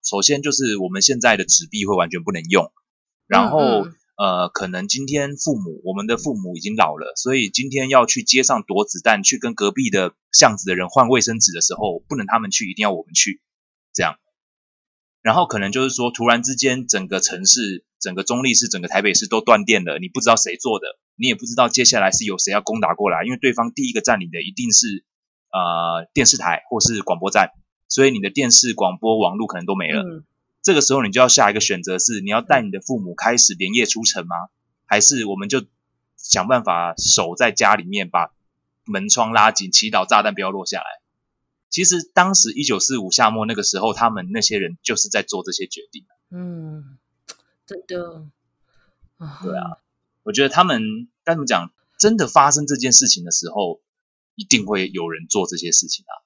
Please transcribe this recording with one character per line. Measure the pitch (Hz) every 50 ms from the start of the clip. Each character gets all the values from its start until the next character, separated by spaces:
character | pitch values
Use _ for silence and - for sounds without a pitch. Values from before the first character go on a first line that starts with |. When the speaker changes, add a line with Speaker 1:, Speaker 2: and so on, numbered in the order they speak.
| -
Speaker 1:
首 | - - 98
先 | 98 - 143 143
就 | 143 151
是 | 127 143 135 117 104
我 | 101 92
们 | 90 92 98
现 | 98 135 131 120
在 | 117 120 110
的 | 98 92
纸 | - - - 85
币 | 80 - 107 101
会 | 98 101
完 | 92 85 82
全 | 87 87 80
不 | 101
能 | 95 85 82
用， | 82 92 92 85 - _ _ _ _ _ _ _ _ _ _ _
然 | _ 98 92 - 113
后， | 139 156
Speaker 2:
嗯， | 143 127 117 104 98
嗯。 | 87 85 _ _ _ _ -
Speaker 1:
呃， | 101 95 90 90 90 90
可 | _ - 98
能 | 92 92 92 95 101
今 | - 131 139
天 | 131 143 147 143 139 143
父 | 143 - 156 139
母， | 110 95 85 78 - -
我 | 92 95
们 | 101 101
的 | 110 117
父 | 113 - 151 123
母 | 104 95 90 87
已 | 80
经 | 82 104 107
老 | 110 95 78 76
了， | 78 - - -
所 | - - 123 135
以 | 135 110 98
今 | - - 131 139
天 | 127 139 131
要 | 131 135 131 117
去 | - - 127
街 | 113 - - 131 127
上 | 135 135 113 -
躲 | - 98 98 104
子 | - - 87
弹， | - 117 110 101 95
去 | - -
跟 | 123 - 120 113
隔 | - 104 101
壁 | 98 - 131 117
的 | 98 98 92 87 _ _ _ _ -
巷 | - 135 123 104
子 | 95 92
的 | 95 90
人 | 90 92 90
换 | - 135 123
卫 | 117 131 123
生 | 107 117 113 113
纸 | 101 - 85
的 | 85
时 | 80 - 92
候， | - 110 101 85 85 _
不 | _ 147
能 | 127 104
他 | 98 113
们 | 113 107 101
去， | 95 - 113 90
一 | 92
定 | - 107
要 | 104
我 | 95 82
们 | - _ 82
去， | - - 101 95 _ _ _ _ _ _ _ _ _ _ _ _
这 | 95 87
样。 | 82 - _ _ _ _ _ _ _ _ _ _ _ _ _ _ _ _ _ _ _ _ _
然 | _ 113 113
后 | 175 180
可 | - -
能 | 104 98 98
就 | 101 131 131
是 | 131 127
说， | - 123 120
突 | 120 - 117
然 | 120 117 120 120
之 | 131 135
间 | 123 131 131 123 131 123
整 | 123 - 98 95
个 | 87 98 92
城 | - - - 90 95
市、 | 95 - 123 113 101 95 - _ _ _
整 | _ - 98 90
个 | 92 95
中 | - 120 123 131
立 | 131 117
市、 | - 123
整 | 98 101 95
个 | 87 85
台 | - 95
北 | 101 104 92
市 | - 110
都 | 95 113 110
断 | 107 - 117 104 101
电 | 101 110 101 90
了， | 85 73 78
你 | 90 -
不 | _ 135
知 | -
道 | 117 113
谁 | 107 - 95 87
做 | - - 127 110 98
的， | - - - _ _ _ _
你 | - 117
也 | 131 113
不 | - 123
知 | 117 120
道 | 123 131 143
接 | - - 123
下 | - 127 110
来 | 98 95
是 | 95 - 113
有 | 104 95
谁 | 90 - 98
要 | 98 104
攻 | 101 - 110 113
打 | 101 80 85
过 | - 104 98
来， | 85 80 90
因 | 120
为 | 127
对 | 120 - 131 120
方 | 120 117 120
第 | 120 - 135
一 | 123 113
个 | 110
占 | - 139 117 101
领 | 90 85
的 | 82 85
一 | 78 92
定 | 98 113 123 117 107
是， | - 127 113 101 92 _ _ _ _ _ _ _ _ _ _ -
呃， | 95 90 87 85 85 85 85 85 82 82 _ _
电 | 147 123
视 | 113 -
台 | 95 - 87 82 78 _ -
或 | 120 110
是 | - 120 117 101 -
广 | - 90 85
播 | 90 98
站， | 98 107 95 - _ _ _ _ _ _ _
所 | _ - 135 135
以 | 135
你 | 127 104
的 | 98 98
电 | 98 143 139 120
视、 | 113 - 131 123 110
广 | - 101 92 92
播、 | 90 110 110 110
网 | 110 101 87 92
路 | 104 113
可 | 101 -
能 | 90 90
都 | 95 98
没 | 95 87 76 76
了。 | 71 -
Speaker 2:
嗯。 | 175 165 160 - _ _ _ _ _ _ _
Speaker 1:
这 | - 196 185
个 | 147
时 | 135 - 131
候 | 139 120
你 | 101
就 | 95 123
要 | 127 123
下 | - - 120 101
一 | 101
个 | 110
选 | 104 - 101 87
择 | 87 95 92
是， | 90 - - 117 101
你 | 95 101
要 | 104 117
带 | 117 - 147 131
你 | 113 101
的 | 95 95
父 | - - 131 113
母 | 95 90 87
开 | - - 110 120
始 | 120 - - 98
连 | 85 95 92 107
夜 | 120 113
出 | 98 - 113 110
城 | 104 - 95 85
吗？ | 87 85 85 90 - _ _ _ _ _ _ _
还 | _ 104 107
是 | 107 - 143 127 110
我 | 101 98
们 | 95 101
就 | 104 135 131 104 _ _ _ _ _ _ _ _ _ _
想 | _ - - - 95 92 107
办 | - - 107
法 | 98 87 85 87 85 82
守 | - - - - - 92 82 87
在 | - 127 113 104
家 | - 113 98 107
里 | 101 85
面， | 90 101 101 95 87
把 | - 87 85 - _ _ _ _ _ _ _ _ _ _ _
门 | - 101 95 98
窗 | 104 101 120 113 110
拉 | 113 110 104 113
紧， | 107 - 101 92
祈 | - - 107 110
祷 | 107 101 92
炸 | - 117 104
弹 | 104 107 101
不 | 98
要 | 95 95
落 | 98 98 90
下 | - - 87
来？ | - - - - _ _ _ _ _ _ _ _ _ _ _ _ _ _
其 | - 165 180
实 | - 180 170 156 _ _
当 | 185 180 190 196
时 | - - -
一 | - 131 147
九 | 143 113
四 | 95 - - 131
五 | 120 98 92
夏 | - - 123 110
末 | 110 110 107
那 | 110 113
个 | 104 98
时 | - - 95
候， | 104 110 98
他 | - 117 117
们 | 110 98 90 90
那 | 104 113
些 | 104 - 110 101
人 | 95 85 87 _ _
就 | - 113
是 | 101 -
在 | - - -
做 | 117 - - 95 87
这 | 92 87
些 | - 95
决 | - - - - _
定。 | - - 190 _ _ _ _ _
Speaker 2:
嗯， | 180 180 180 175 175 165 160 156 156 156 143 135 135 127 _ _ _ _ _ - - _ _ _ _ _ _
真 | - 196 180 -
的。 | - 180 175 175 170 170 160 156 147 _ _ _ _ _ _ _ _ _ _ _ _ _ _ _ _ _
啊。 | _ 170 151 143 -
Speaker 1:
对 | 180 185 -
啊， | - - 170 170 _ _ _ _ _ _ _ _ _ _
我 | 107 104
觉 | 135 139
得 | 135
他 | - 160 185
们， | 180 143 113 110 107 107 113 120 _ _ _ _
该 | 170 165
怎 | 160
么 | 143
讲， | 120 110 87 85 85 _ _ _ _ _
真 | _ 196 214 226
的 | 208 156
发 | - - 151 139 143
生 | 151 151 147
这 | 143 143
件 | 123 123 127
事 | - - -
情 | 120 - 95 87
的 | 85
时 | - - 85 87
候， | - 104 98 87 82 _ _ _ _ _ _ _ _ _ _ _ _
一 | - 101
定 | _ - 113 101
会 | 95 104 95 92 92
有 | 95 92 85 82
人 | 82 78 85 80
做 | - 104 92
这 | 85 90
些 | 82 85 85
事 | - - -
情 | 80 - - _
啊。 | - - - _